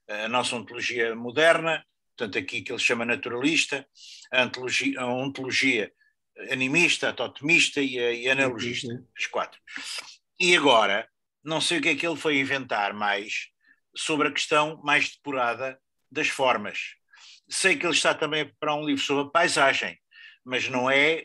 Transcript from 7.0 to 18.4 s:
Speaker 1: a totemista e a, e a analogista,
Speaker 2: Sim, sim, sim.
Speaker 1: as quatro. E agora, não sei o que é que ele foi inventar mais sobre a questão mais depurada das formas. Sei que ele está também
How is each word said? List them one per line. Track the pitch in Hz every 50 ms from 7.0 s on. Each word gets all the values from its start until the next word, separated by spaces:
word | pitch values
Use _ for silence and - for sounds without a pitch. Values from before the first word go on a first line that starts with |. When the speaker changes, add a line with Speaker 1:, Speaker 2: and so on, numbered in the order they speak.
| 139 117
Speaker 1:
a | 101
totemista | - 120 107 - - 143 156 170 160 - - - 147
e | 139 131 127 123
a, | 120 120 120
e | 120 120 131
a | 135
analogista, | 135 135 131 123 110 123 120 123 120 - 123
Speaker 2:
Sim, | 117
sim, | 127 -
sim. | _ _ -
Speaker 1:
as | -
quatro. | - - 110 90 - - - _ - - - - - - - - - - - _ _ _ -
E | 185 175 180
agora, | 165 143 139 123 113 104 98 98 104 113 - _ _ _ _ _ _ _
não | 147 160 156
sei | 139 - 175 160
o | 139
que | 170
é | 151
que | 139 165
ele | 170 156
foi | 139 - 160 147 135
inventar | 135 131 139 135 127 - 123 107 101 101 101
mais | 107 107 104 101 101 104 110 - - - - _ _ _ _ _ _ _ _ _
sobre | - - - 160 143 147 139
a | 139
questão | - - - 156 151 151 156 160 - -
mais | 143 147 147 135 -
depurada | - - _ 143 139 131 123 120 117 117 131 131 131 - _ _ _ _ _ _
das | 131 151 147 123
formas. | - - 135 127 117 110 104 98 - - - - - _ _ _ _ - - - - - _ _
Sei | - - - 190 175
que | 139 165
ele | 170 143
está | - - 170 147
também | - 160 147 151 156